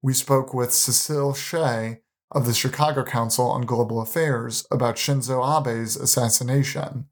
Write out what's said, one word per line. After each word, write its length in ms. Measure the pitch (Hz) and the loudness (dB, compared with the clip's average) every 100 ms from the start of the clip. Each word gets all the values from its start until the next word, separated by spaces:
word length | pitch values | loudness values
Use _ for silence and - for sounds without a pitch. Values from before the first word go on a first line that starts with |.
we 120 | 135 | 0
spoke 400 | 131 - 135 131 | 0 2 2 2
with 200 | 127 120 | -4 0
Cecile 600 | - - 117 - 151 139 | 0 2 0 0 0 0
Shea 640 | 139 - 170 147 113 113 117 _ _ _ | -2 -4 -2 0 0 -4 -8 _ _ _
of 140 | 117 117 | 0 2
the 80 | |
Chicago 500 | 113 131 - 151 139 | 2 0 0 0 0
Council 460 | 123 120 113 - 123 | -2 -2 0 2 0
on 140 | 127 | 0
Global 360 | 117 117 113 113 | 0 0 0 0
Affairs 640 | 113 165 156 123 120 113 - | -2 0 0 0 -2 -6 -2
about 240 | - 120 113 | 0 0 0
Shinzo 480 | - 139 123 131 | 0 0 0 0
Abe's 540 | 127 156 139 113 113 - | 2 2 0 -2 -4 -2
assassination. 1080 | 123 - 120 - 123 139 139 - - 135 - | 2 2 4 2 2 2 2 -2 -6 -8 -12